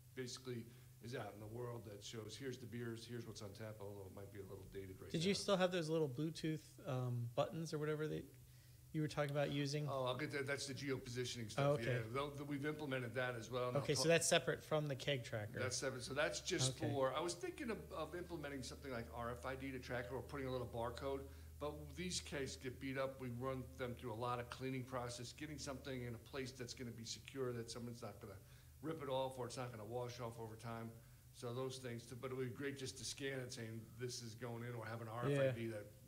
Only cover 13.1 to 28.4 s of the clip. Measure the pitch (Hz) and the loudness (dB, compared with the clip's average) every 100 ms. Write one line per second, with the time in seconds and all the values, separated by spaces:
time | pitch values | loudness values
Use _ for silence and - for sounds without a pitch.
13.1 | 123 127 120 110 123 123 139 139 135 156 | 2 2 0 -2 0 4 4 4 6 8
14.1 | 165 - 170 165 - - 156 147 127 - | 8 10 8 8 0 2 2 4 2 2
15.1 | 135 - 113 104 131 127 - 135 131 107 | 2 0 -2 -2 0 0 2 0 0 -2
16.1 | 131 165 - - 170 131 127 151 139 131 | 2 2 2 2 4 4 4 2 4 4
17.1 | 139 175 170 359 320 247 180 - 165 156 | 4 0 0 -4 -2 -2 -2 -4 -4 -4
18.1 | 175 170 165 143 139 117 127 139 117 117 | -4 -4 -4 -2 -4 -4 -6 -4 -4 -2
19.1 | 117 117 123 131 131 135 127 123 123 127 | -2 -2 -2 -2 -2 -4 -4 -2 -2 0
20.1 | 131 - 143 131 127 113 120 117 - 139 | -4 -2 -2 0 0 0 0 0 0 0
21.1 | 135 - - - - 147 151 147 139 180 | -2 -4 -10 -12 -4 -4 -2 -6 -4 -2
22.1 | - - 151 131 - 131 - 135 135 135 | 0 0 -2 -2 -2 -6 -4 -2 0 0
23.1 | 135 127 120 135 131 120 - 123 117 127 | 0 -4 -2 0 0 -4 -4 -2 -2 -4
24.1 | 107 123 120 120 - 131 131 123 127 120 | 0 2 0 -2 -4 -2 -2 0 -2 -2
25.1 | 127 123 - 151 139 147 131 139 127 120 | -4 -6 -6 -6 -4 -4 -4 -4 -2 -2
26.1 | 113 - 139 127 - 117 - 120 113 113 | -6 -6 -4 -4 -4 -6 -6 -6 -6 -6
27.1 | - - 135 123 117 113 120 120 117 110 | -6 -6 0 0 0 -2 -4 -6 -6 -8
28.1 | 101 107 95 | -8 -10 -10